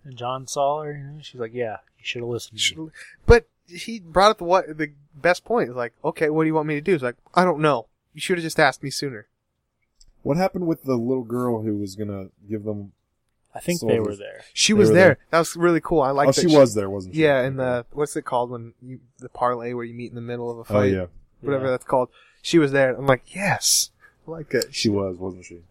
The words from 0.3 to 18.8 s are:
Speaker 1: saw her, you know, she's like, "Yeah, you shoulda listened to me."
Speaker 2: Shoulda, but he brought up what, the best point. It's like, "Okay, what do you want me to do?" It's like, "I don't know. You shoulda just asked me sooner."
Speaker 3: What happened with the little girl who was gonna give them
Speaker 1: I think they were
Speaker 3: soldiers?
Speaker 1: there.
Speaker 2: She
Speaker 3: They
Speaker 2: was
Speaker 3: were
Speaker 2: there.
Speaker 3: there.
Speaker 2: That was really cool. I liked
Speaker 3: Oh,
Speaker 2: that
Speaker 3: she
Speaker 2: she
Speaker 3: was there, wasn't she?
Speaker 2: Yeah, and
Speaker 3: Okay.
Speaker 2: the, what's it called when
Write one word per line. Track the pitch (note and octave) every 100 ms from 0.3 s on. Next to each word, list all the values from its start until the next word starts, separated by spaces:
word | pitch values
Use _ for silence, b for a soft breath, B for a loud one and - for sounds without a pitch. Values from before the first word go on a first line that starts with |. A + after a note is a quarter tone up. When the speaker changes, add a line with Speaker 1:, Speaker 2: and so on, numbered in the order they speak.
| C3 B2+
Speaker 1:
saw | D3 C#3 D3+
her, | D3+
you | D3
know, | C#3 D3+
she's | C#3 B2
like, | A2+
"Yeah, | A#2+ A2+ G2 _ _
you |
shoulda | - A#2+ A#2
listened | A#2 -
to | A2
me." | - D#3+
Speaker 2:
Shoulda, | D#3 - B B -
but | A#3+ - _ _
he | F3 - A3+
brought | E3 E3+ G#3
up | G#3+
what, | F3 F#3 D#3 D#3
the | D3+ D3 _
best | C#3+ E3 F3+
point. | - A#3+ B2+
It's | B2
like, | A#2+ -
"Okay, | D3+ - D#3
what | D#3
do | D#3+
you |
want | D#3 D3+
me |
to | D3
do?" | D#3+
It's | E3
like, | B2 - _
"I | F3
don't | F3+ D3
know. | D3+ B2 - _ _
You | D3+
shoulda | - F3
just | D#3+ -
asked | C#3+ -
me | C#3
sooner." | - C#3+ A2 - _ _ _ _ _ _ _ _ _
Speaker 3:
What | C3+ D#3
happened | F#3+ F#3 E3+
with | D#3+
the | C3 B2
little | A#2 C3
girl | A2+ B2 B2 A2+
who | A2 G#2
was | G2+ F#2+
gonna | G#2 G2 F#2+ _ G2+
give | G#2+
them | G#2 G#2 G2+ _ _ _ _ _ _
Speaker 1:
I | -
think | - F3
they | A2+ A2+
were | G#2+
Speaker 3:
soldiers? | G2+
Speaker 1:
there. | G2+ - -
Speaker 2:
She | - -
Speaker 3:
They | G#3+
Speaker 2:
was | G3+
Speaker 3:
were |
Speaker 2:
there. | F3 F#3
Speaker 3:
there. | C3+ _
Speaker 2:
That | E3
was | D#3+ E3+
really | F3 E3
cool. | - E3
I | C3
liked | C#3 C#3+
Speaker 3:
Oh, |
Speaker 2:
that | C3
Speaker 3:
she | F3
Speaker 2:
she | D3+
Speaker 3:
was | B2+
there, | G#2 G2
wasn't | G2 F#2
she? | D#3
Speaker 2:
Yeah, | D3+ C3+
and | C3 C3+
Speaker 3:
Okay. | B2+ B2 -
Speaker 2:
the, | C#3+
what's | D3
it | D#3 -
called | B2 B2
when | A#2+ A#2 -